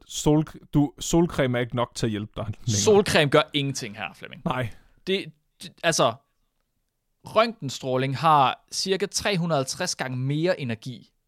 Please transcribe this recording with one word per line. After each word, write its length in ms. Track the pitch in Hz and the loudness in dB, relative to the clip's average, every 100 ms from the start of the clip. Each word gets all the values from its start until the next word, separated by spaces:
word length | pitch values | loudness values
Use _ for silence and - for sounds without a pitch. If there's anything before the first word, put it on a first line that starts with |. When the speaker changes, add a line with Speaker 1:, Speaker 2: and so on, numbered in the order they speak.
| - | -12
Speaker 1:
sol-, 520 | - 151 151 156 - - | -2 2 2 0 -8 -2
du, 200 | 151 143 - | 0 0 -2
solcreme 580 | - 165 170 - 131 120 | 0 2 2 2 0 0
er 40 | |
ikke 140 | 120 120 | -2 -2
nok 200 | 117 - | -4 -2
til 100 | 120 | -4
at 40 | |
hjælpe 200 | 104 107 - | -4 -8 -10
dig 100 | 104 | -10
længere. 240 | - 117 | -8 -4
Speaker 2:
Solcreme 600 | 101 220 202 - 180 143 | 0 6 6 6 4 6
gør 100 | 151 151 | 4 4
ingenting 440 | 147 139 131 113 107 | -2 -4 -4 -8 -10
her, 160 | 95 | -12
Flemming. 280 | - - - 175 | -12 -18 -10 -6
Speaker 1:
Nej. 240 | 127 110 - _ _ - | -4 -6 -10 _ _ -4
Speaker 2:
Det, 260 | 190 156 - _ _ | -4 -4 -14 _ _
det, 100 | 170 - | -20 -4
altså, 300 | 170 156 135 - _ _ _ _ _ _ _ _ _ _ | 0 2 2 0 _ _ _ _ _ _ _ _ _ _
røntgenstråling 960 | - 208 233 220 139 - 135 127 135 135 | -2 2 2 0 -10 -8 -2 -2 -2 0
har 480 | 160 147 127 - _ | 4 6 4 0 _
cirka 340 | - 190 185 196 | -6 -2 -2 -2
tre 320 | - 220 190 | -4 -2 -2
hundrede 200 | 170 151 | 0 -2
og 40 | |
halvtreds 340 | 135 - 180 - | -2 -6 -6 -6
gange 220 | 131 127 | -6 -4
mere 420 | 135 147 175 180 | -2 -2 0 -2
energi 520 | 127 110 135 120 - _ | -4 -8 -10 -14 -18 _